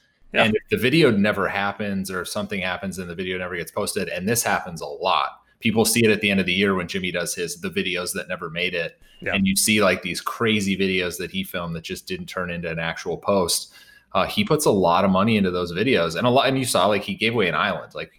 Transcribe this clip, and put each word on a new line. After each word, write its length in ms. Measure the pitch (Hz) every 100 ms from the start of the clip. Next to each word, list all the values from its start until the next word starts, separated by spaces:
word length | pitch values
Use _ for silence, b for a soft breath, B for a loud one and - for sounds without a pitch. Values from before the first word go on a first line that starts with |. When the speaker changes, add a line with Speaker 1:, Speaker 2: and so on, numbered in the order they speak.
| b b -
Speaker 1:
Yeah. 100 | -
Speaker 2:
And 100 | 110
if 80 | 107 -
the 60 | 101
video 340 | 123 156 139
never 380 | 101 104 98 87
happens 640 | 98 101 98 104 98 95
or 100 | 92
if 80 | 85
something 320 | 107 101 101
happens 380 | 90 90 95 87
and 100 | 87
the 60 |
video 240 | 85 92 92
never 180 | 90 90
gets 140 | 82
posted, 380 | 110 101 104 85
and 180 | 87 95
this 140 | 117
happens 400 | 110 92 90 82
a 40 | 73
lot, 540 | 71 92 78 69 - b b
people 240 | 117 107 107
see 180 | 120
it 60 | 110
at 100 | 98
the 100 | 104
end 100 | 98
of 60 | 92
the 60 |
year 220 | 90 101
when 140 | 95 85
Jimmy 220 | 98 90
does 240 | 87 85
his, 260 | - 85 85
the 100 | 92
videos 420 | 98 92 87 90
that 160 | 92 85
never 220 | 90 85
made 240 | 85 90
it. 260 | 87 80 - b b
Speaker 1:
Yeah. 120 | 95
Speaker 2:
And 120 | 95 95
you 80 | 95
see, 260 | - 107
like, 180 | 95 95
these 180 | 87 82
crazy 520 | - - 117 107 98 92
videos 420 | 95 92 90 85
that 120 | 85
he 140 | 95
filmed 300 | 95 90 85 82
that 60 |
just 220 | - 90 -
didn't 180 | 90 85
turn 220 | 92 87
into 200 | 87 85
an 80 | 82
actual 400 | 82 82 90 80
post. 560 | - 101 87 - - B B B B
Uh, 100 | 98
he 180 | 87 -
puts 200 | - 151
a 60 | -
lot 340 | 101 87 87
of 60 | 98
money 260 | 92 110 107
into 140 | 92
those 200 | 87 85
videos, 440 | 85 123 101 82 82
and 100 | 123
a 40 |
lot, 180 | 127 123
and 100 | 135
you 60 |
saw, 220 | 123 95 98
like, 160 | 101
he 120 | 101
gave 200 | 95 113
away 120 | 117 90
an 80 |
island. 400 | 76 101 80 58
Like, 180 | 76 82